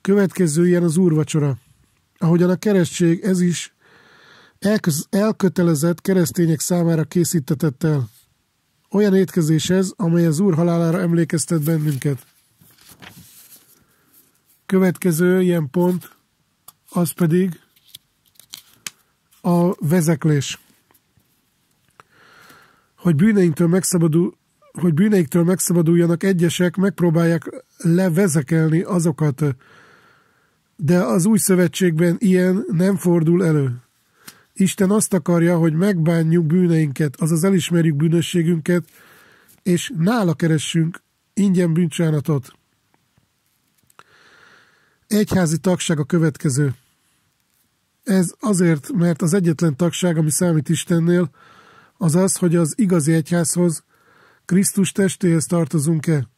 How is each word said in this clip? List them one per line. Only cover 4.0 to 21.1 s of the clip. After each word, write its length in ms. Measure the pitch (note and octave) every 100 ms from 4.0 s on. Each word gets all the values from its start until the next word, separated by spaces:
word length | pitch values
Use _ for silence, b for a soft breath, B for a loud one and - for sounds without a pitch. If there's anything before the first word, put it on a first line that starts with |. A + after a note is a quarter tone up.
| b b b b b b
elköz-, 480 | G3 G#3+ F3+ D3 -
elkötelezett 880 | G3 G#3+ - F#3+ E3+ E3+ D#3 E3+ F3
keresztények 600 | - F#3+ E3 - E3 D#3
számára 440 | - F3 E3+ D#3+
készítetett 800 | D#3 F3+ E3 F3 C3 D3+ D#3+ B2+
el. 260 | D#3+ D3+ A2+ _ _ _ _ _ _ _ _
Olyan 240 | G3 G#3
étkezés 560 | F#3+ F#3 - D#3 D#3+ -
ez, 220 | F#3 F#3+ -
amely 300 | E3 E3+ E3+
az 120 | D3
Úr 160 | G3+
halálára 460 | D#3 F3 E3+ E3 D#3+
emlékeztet 640 | F3 E3+ E3 E3 - E3
bennünket. 600 | D3 E3 D3+ C#3 D3 C3+ - _ _ _ _ _ - - - - - - - - _ b b b b _ _ _ _ _ -
Következő 760 | F#3+ F#3 - F#3 D#3 F3+ F#3
ilyen 280 | F3+ F3 D3
pont, 460 | F3+ F3 F3+ - _ _ _ _ _ - _ _
az 200 | - F3
pedig 500 | - F3 F3 F#3+ D#3+ _ _ _ - _ _ _ _ - - b b - _ _ _ _ _
a 460 | F3+ F3 F3 - D#3
vezeklés. 720 | F3+ D#3 D#3 E3 D3 C3 - _ _ _ _ _